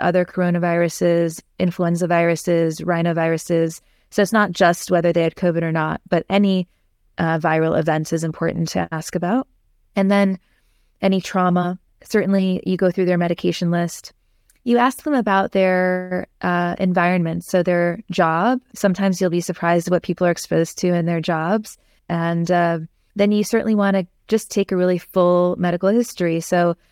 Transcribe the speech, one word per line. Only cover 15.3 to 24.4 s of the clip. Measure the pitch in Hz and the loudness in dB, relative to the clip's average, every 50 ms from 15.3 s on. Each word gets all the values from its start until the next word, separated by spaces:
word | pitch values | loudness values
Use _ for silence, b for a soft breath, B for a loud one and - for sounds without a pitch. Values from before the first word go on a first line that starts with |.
| 190 196 190 - | 0 0 0 0
their, | - 196 190 185 185 180 180 185 185 185 185 185 185 180 - - _ - | 0 0 2 2 2 2 0 0 0 -2 -4 -4 -6 -6 -6 -8 _ -6
uh, | - 180 175 175 175 175 175 - | -4 -2 0 0 0 -2 -2 -2
environment, | 196 185 180 185 175 175 185 180 170 165 165 170 - | -2 0 0 2 2 2 2 0 0 -2 -2 -6 -6
so | - - 180 | -2 0 0
their | 175 180 180 175 175 175 170 220 - - | 2 2 2 2 0 0 -2 -6 -8 -6
job. | 170 - 175 160 160 165 190 240 262 254 _ _ - | 0 0 2 2 2 2 2 0 0 -2 _ _ -10
Sometimes | - - 196 180 196 196 196 185 175 | -2 0 0 0 2 0 0 0 0
you'll | 185 180 | 0 0
be | 170 175 | 0 -2
surprised | 170 - 175 - - 170 175 175 170 175 | -4 -4 -6 -2 0 2 2 2 2 0
at | |
what | 180 165 | 0 0
people | - - 170 - 180 | 0 -2 -2 0 2
are | 175 | 0
exposed | 170 - - - 165 165 165 - - - | 0 0 -4 -2 0 0 0 -2 -4 -4
to | - 180 | -2 0
in | 175 170 165 | 0 0 0
their | 170 170 165 | 0 -2 -2
jobs. | 160 - 170 156 160 170 208 220 214 - - _ _ _ _ _ _ - | -2 -2 -2 -2 0 -2 -2 -2 -4 -6 -18 _ _ _ _ _ _ -6
And, | 170 170 170 170 170 170 170 165 | -4 -2 -2 -2 -2 -2 0 0
uh, | 180 175 170 170 165 165 160 - _ _ _ _ - | 2 2 2 2 0 -2 -6 -10 _ _ _ _ -2
then | 202 202 208 | 0 2 2
you | 208 208 | 2 0
certainly | 208 - - 226 - 220 220 | 0 0 0 0 0 0 0
wanna | 208 202 196 196 196 180 - _ _ _ | 2 2 2 2 0 -2 -4 _ _ _
just | - 214 214 | -2 -2 -2